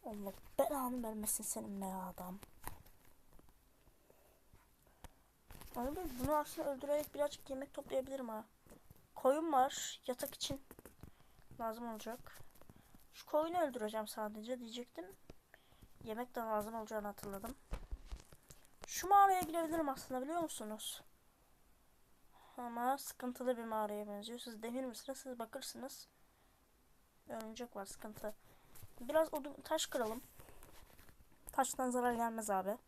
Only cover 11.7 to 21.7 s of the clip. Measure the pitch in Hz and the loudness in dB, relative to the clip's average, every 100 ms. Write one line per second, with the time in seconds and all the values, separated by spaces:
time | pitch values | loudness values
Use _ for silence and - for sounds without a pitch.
11.7 | 220 240 220 220 247 - - - - - | -4 -6 -6 -6 -8 -10 -14 -14 -14 -20
12.7 | - - - - - - 302 320 349 302 | -20 -20 -20 -20 -18 2 4 6 4 2
13.7 | 247 214 220 214 - 214 214 214 254 233 | 2 -2 -2 -4 -4 -4 -4 -4 -4 -4
14.7 | 240 240 - 359 392 - - _ - - | -8 -8 -10 -12 -14 -18 -20 _ -20 -20
15.7 | - - - 226 220 247 - 226 214 208 | -20 -20 -14 -6 -4 -2 -2 2 2 0
16.7 | 226 220 220 208 202 208 196 202 262 - | -4 -4 -2 -4 -6 -8 -6 -8 -10 -6
17.7 | - - - - - - - - - - | -6 -4 -8 -6 -12 -12 -20 -20 -20 -20
18.7 | - - - 349 403 392 370 330 330 330 | -14 -8 -4 10 12 12 8 4 2 2
19.7 | 330 294 262 - 254 262 339 320 - 214 | 4 2 0 -2 -2 0 0 0 -2 -6
20.7 | 214 - - - - - _ - - - | -6 -8 -10 -14 -20 -20 _ -20 -20 -20